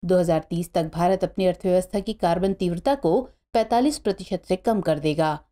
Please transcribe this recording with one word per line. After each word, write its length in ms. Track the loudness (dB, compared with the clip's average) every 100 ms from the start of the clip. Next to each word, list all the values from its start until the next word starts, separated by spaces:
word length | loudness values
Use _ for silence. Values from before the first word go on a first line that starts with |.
दो 160 | 2 2
हज़ार 260 | 4 0 0
तीस 220 | -6 -4
तक 180 | -2 -4
भारत 300 | 0 0 2
अपनी 220 | -2 0 0
अर्थव्यवस्था 540 | 0 0 0 0 -6
की 120 | -6
कार्बन 380 | -2 0 0 0
तीव्रता 420 | -2 -2 -2 -2 0
को 240 | 2 0 -2 _ _
पैंतालीस 440 | -2 0 2 2 0
प्रतिशत 440 | -4 -4 -4 -8 -4
से 80 | -4
कम 240 | 0 -2
कर 180 | 0 -2
देगा 400 | 0 0 0 -2 _